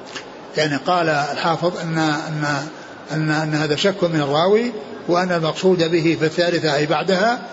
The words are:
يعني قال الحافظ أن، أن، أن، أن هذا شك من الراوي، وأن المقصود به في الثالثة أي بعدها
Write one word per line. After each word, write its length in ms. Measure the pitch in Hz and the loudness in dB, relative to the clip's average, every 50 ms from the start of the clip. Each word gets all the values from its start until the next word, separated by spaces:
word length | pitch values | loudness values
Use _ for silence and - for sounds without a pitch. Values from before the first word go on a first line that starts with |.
| - - - - - - - - - - - | -16 -14 -14 -14 -14 -16 -18 -18 -16 -6 -2
يعني 180 | 151 151 151 143 131 - | 0 0 0 0 -2 0
قال 220 | 180 180 175 165 160 | 2 2 2 2 2
الحافظ 680 | 151 143 147 151 147 - - 170 160 151 170 175 175 | 2 0 0 -2 -4 -2 0 0 0 2 0 -2 -2
أن، 200 | - 175 165 160 | -2 -6 -4 0
أن، 480 | 160 160 156 147 151 156 165 156 151 151 147 147 139 147 156 - - - - - - - - | 0 2 2 0 -2 -4 -6 -4 -4 -2 -2 -2 -2 -4 -8 -12 -16 -16 -18 -18 -18 -10 -6
أن، 200 | 151 156 156 156 | -4 -2 0 0
أن 240 | 151 156 156 151 151 | 0 0 0 0 0
هذا 200 | 151 156 151 147 | 0 0 0 0
شك 280 | 139 - 196 190 196 180 | 2 2 0 2 2 0
من 180 | 170 165 151 | 0 2 0
الراوي، 500 | 143 139 143 156 170 190 208 220 240 240 226 - - - - - - | 0 2 2 2 4 4 4 4 2 0 -4 -8 -12 -12 -14 -10 -2
وأن 240 | - 175 175 185 180 | 0 0 2 2 2
المقصود 460 | 175 170 160 156 - - 185 185 185 | 0 0 0 -2 -2 2 2 2 4
به 400 | 170 165 160 175 165 156 165 151 131 | 4 2 2 2 2 4 2 2 2
في 60 | 156 | 0
الثالثة 500 | 156 - 175 170 175 175 160 147 156 139 | 0 2 2 0 2 2 0 0 0 2
أي 100 | 147 151 | 2 2
بعدها 540 | 147 165 151 160 180 190 180 208 233 240 233 - - | 2 0 0 2 2 2 2 2 2 0 -2 -6 -12